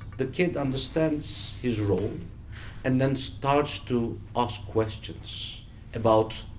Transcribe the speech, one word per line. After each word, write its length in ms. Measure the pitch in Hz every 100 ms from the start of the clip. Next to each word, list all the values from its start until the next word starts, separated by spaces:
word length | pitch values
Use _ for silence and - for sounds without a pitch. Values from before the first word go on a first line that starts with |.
| - -
the 100 | 123
kid 280 | - 180 143
understands 1000 | 135 131 - 160 160 151 - - - -
his 200 | 123 107
role 400 | 101 92 107 - - - - - - -
and 180 | 131 127
then 140 | 135 135
starts 640 | - - 139 143 147 -
to 400 | - 123 113 98 - 123
ask 280 | 120 - -
questions 960 | 110 110 - - 82 - - - - - - - 117
about 480 | 113 110 110 - -